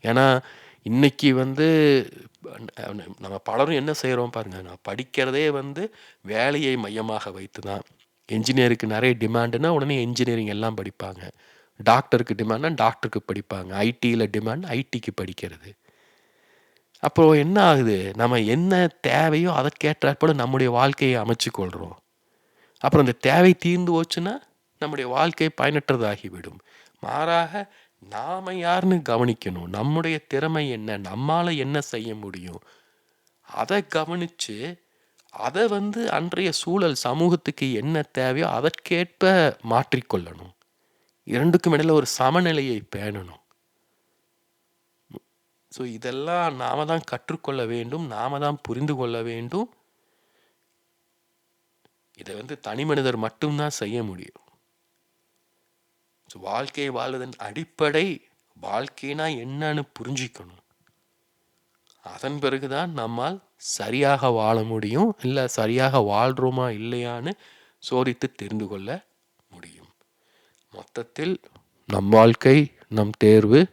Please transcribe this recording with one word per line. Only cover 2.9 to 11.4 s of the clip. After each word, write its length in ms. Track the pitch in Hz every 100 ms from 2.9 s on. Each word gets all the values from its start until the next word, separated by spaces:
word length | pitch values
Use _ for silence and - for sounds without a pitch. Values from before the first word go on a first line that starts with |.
| 104 85 95
நம்ம 200 | 95 98
பலரும் 360 | - 110 147 151
என்ன 120 | 143
செய்றோம் 420 | 151 127 123 120
பாருங்க, 240 | 117 104 95
நான் 240 | 90 87 -
படிக்கிறதே 600 | 104 131 - 131 135 156
வந்து 320 | 139 139 143 214 - - _
வேலையை 500 | 95 110 127 147 143 127
மையமாக 540 | 101 107 110 107 104
வைத்து 300 | 95 98 -
தான். 240 | 98 98 - _ _ _ -
என்ஜினியருக்கு 580 | 110 110 131 123 117 110
நிறைய 260 | 107 127
டிமாண்டுன்னா 540 | 120 110 117 117 117 160
உடனே 260 | 165 139 139
என்ஜினியரிங் 520 | 120 120 120 117 107
எல்லாம் 240 | 101 113 107
படிப்பாங்க, 460 | 98 - 95 92 92 -